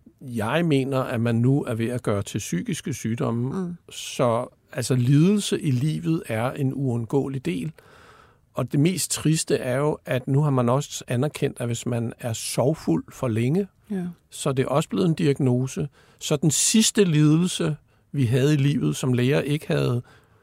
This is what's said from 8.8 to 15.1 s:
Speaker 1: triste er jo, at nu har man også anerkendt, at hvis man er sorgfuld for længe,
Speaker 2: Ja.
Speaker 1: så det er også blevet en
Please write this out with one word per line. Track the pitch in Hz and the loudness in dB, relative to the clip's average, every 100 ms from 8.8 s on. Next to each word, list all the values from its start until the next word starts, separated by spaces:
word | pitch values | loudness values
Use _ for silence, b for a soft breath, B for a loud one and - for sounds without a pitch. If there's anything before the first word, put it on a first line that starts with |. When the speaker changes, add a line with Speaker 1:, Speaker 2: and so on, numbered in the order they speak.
| 151 185 - | 2 0 -4
Speaker 1:
triste | - 151 156 - 131 | -2 0 0 0 -2
er | 131 127 | 0 -2
jo, | 147 160 - | -2 -4 -4
at | 131 127 | -4 0
nu | 139 | 2
har | 151 | 2
man | 135 120 | 2 2
også | 131 147 - - | 2 -2 -8 -4
anerkendt, | 123 143 - 135 - | -2 -2 -2 -4 -4
at | 120 | -6
hvis | 113 - | -6 -4
man | 120 117 - | -4 -4 -6
er | 123 | -6
sorgfuld | 113 - - 123 160 - 165 - | -6 -6 0 0 0 0 -2 -2
for | - 127 | -6 -2
længe, | 110 120 165 202 _ - | 0 0 0 -2 _ -8
Speaker 2:
Ja. | 202 180 175 _ | -6 -6 -10 _
Speaker 1:
så | - - | -8 -2
det | 131 | 0
er | - | 0
også | 143 165 | 0 0
blevet | - | 0
en | 185 | 0